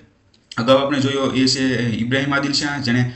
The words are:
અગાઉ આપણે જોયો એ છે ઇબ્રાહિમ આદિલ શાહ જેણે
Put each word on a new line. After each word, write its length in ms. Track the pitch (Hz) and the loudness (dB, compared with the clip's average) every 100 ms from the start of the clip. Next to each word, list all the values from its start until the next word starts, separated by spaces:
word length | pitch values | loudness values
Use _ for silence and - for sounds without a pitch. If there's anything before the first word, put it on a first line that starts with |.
| - _ _ _ - - | -20 _ _ _ -12 -2
અગાઉ 240 | 120 135 | 4 4
આપણે 180 | 139 139 | 2 0
જોયો 320 | 131 139 131 | 0 0 0
એ 140 | 131 127 | 2 2
છે 400 | 131 131 120 120 | 2 0 0 -2
ઇબ્રાહિમ 440 | 107 117 135 139 | -2 -2 -2 0
આદિલ 180 | 139 143 | -2 0
શાહ 300 | 139 147 143 | -2 -2 -4
જેણે 300 | 117 123 123 | 0 0 0